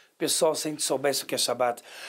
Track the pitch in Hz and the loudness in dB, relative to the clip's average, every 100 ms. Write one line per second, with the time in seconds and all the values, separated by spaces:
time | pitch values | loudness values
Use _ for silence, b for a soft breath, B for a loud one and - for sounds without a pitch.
0 | b _ 156 - 165 151 156 151 - 135 | b _ 0 2 2 2 -2 -4 -2 0
1 | 143 135 - 127 - 120 123 117 B B | 2 0 -2 0 0 2 0 0 B B